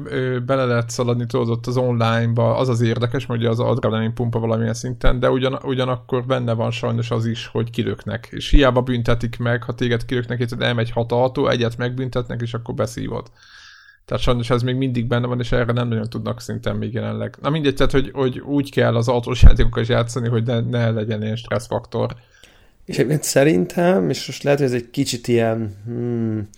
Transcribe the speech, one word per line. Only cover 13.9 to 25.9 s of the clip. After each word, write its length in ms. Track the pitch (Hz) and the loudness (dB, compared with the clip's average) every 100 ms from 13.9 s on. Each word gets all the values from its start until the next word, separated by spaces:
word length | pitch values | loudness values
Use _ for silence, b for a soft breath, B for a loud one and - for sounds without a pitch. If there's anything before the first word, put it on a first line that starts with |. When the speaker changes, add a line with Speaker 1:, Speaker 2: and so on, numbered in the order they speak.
| B - | B -6
Speaker 1:
Tehát 180 | 131 | 0
sajnos 260 | - 120 117 | 2 0 0
ez 120 | 123 | 0
még 140 | 123 127 | 0 -2
mindig 320 | 135 123 117 | -2 -2 -2
benne 200 | 120 123 | -2 -2
van, 120 | 123 | -4
és 120 | 117 | -2
erre 200 | 123 120 | 0 0
nem 160 | 120 120 | -2 -2
nagyon 220 | 113 110 | -2 -4
tudnak 320 | 117 110 113 | -6 -6 -8
szinten 340 | - - 113 107 | -8 -6 -4 -4
még 180 | 107 | -4
jelenleg. 420 | 110 107 110 110 - | -6 -6 -6 -8 -6
Na 80 | 143 | -4
mindegy, 260 | 160 143 - | 0 0 2
tehát, 160 | 135 | 4
hogy, 180 | 139 139 | 2 0
hogy 260 | 139 131 139 | -2 -2 -4
úgy 320 | 135 143 - | -2 -2 0
kell 240 | - 117 117 | 2 2 2
az 120 | 117 | 2
autós 340 | 123 120 123 | 0 0 8
játékokkal 380 | - 120 117 120 | 10 10 6 2
is 80 | 113 | 2
játszani, 400 | 117 117 131 117 | 2 0 -2 -2
hogy 140 | 117 | 0
ne, 160 | 113 117 | 0 -2
ne 300 | 117 120 117 | 0 0 0
legyen 320 | 113 107 107 | 0 -2 -4
ilyen 120 | 107 110 | -4 -6
stresszfaktor. 800 | - 107 - 101 - 117 117 - b b b b b _ - | -4 -4 -2 -6 -4 -4 -4 -6 b b b b b _ -6
Speaker 2:
És 120 | - | -2
egyébként 260 | 123 151 | 0 0
szerintem, 840 | - 135 143 180 175 - 175 190 170 | 0 4 4 4 0 0 2 2 0
és 180 | 135 - | -2 -8
most 160 | 135 | -4
lehet, 160 | 143 143 | 0 2
hogy 80 | 139 | 2
ez 60 | |
egy 160 | 123 117 | -2 -4
kicsit 380 | - 135 120 - | -4 -4 -4 0
ilyen... 480 | 117 113 113 110 101 | 2 2 0 -4 -8
Hmm, 640 | 110 | -10